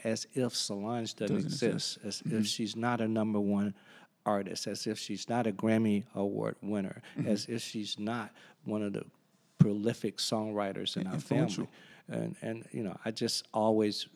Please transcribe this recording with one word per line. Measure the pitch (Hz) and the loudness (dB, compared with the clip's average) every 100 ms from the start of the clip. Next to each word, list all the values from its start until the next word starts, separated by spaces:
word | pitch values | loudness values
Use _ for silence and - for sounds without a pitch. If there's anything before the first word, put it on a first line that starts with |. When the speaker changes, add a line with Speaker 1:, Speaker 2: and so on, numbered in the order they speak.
Speaker 1:
as | 113 110 - | -2 -2 -2
if | 131 120 | 0 0
Solange | - - 101 104 120 113 - | 0 -2 -2 -2 -2 -4 -2
doesn't | 104 101 | 2 2
Speaker 2:
Doesn't | 95 | 0
Speaker 1:
exist, | 92 113 113 - - | 2 2 2 -2 -6
Speaker 2:
exist. | |
Speaker 1:
as | 104 - - | -8 -4 0
Speaker 2:
Mm-hmm. | 110 | 2
Speaker 1:
if | 104 | 2
she's | - 107 113 | 0 -2 0
not | 120 120 | 0 2
a | 110 | 2
number | 113 110 104 | 2 2 2
one | 101 101 101 - - - - _ - | 4 4 2 -2 -16 -20 -20 _ 0
artist, | 101 95 90 113 | 0 0 -4 -4
as | 101 113 | -4 -4
if | 107 | -4
she's | - 101 - | -6 -6 -2
not | 117 113 | 0 2
a | |
Grammy | 98 113 110 110 101 - | 2 4 6 6 4 0
Award | 98 101 104 110 - | -2 0 0 -2 -4
winner, | 98 104 95 - - - | -4 -2 -2 -8 -10 -4
Speaker 2:
Mm-hmm. | 117 | 0
Speaker 1:
as | 101 - | 0 0
if | 113 | -4
she's | - 113 101 - | -4 -6 -4 -4
not | 104 117 104 - - - - | -2 -4 -6 -12 -20 -12 -4
one | 107 | -2
of | 104 | -2
the | 98 - _ _ _ _ - | -4 -8 _ _ _ _ 4
prolific | 107 104 110 113 107 - | 4 6 -2 -2 -6 -4
songwriters | - 113 110 104 98 95 101 - | -2 -2 -2 -2 -4 -4 -6 -4
in | |
Speaker 2:
And | 190 | -4
Speaker 1:
our | |
Speaker 2:
influential. | 156 - 139 170 180 - - - - - | -4 0 0 2 -2 -6 -10 -20 -20 -8
Speaker 1:
family. | 113 | -6
And, | 113 - | -6 -6
and, | 113 113 113 | -8 -8 -8
you | 123 | -6
know, | 101 90 113 | -6 -4 -6
I | |
just | 110 117 - - | -2 -2 -2 -2
always | 110 110 110 104 101 - | 2 4 6 4 0 -8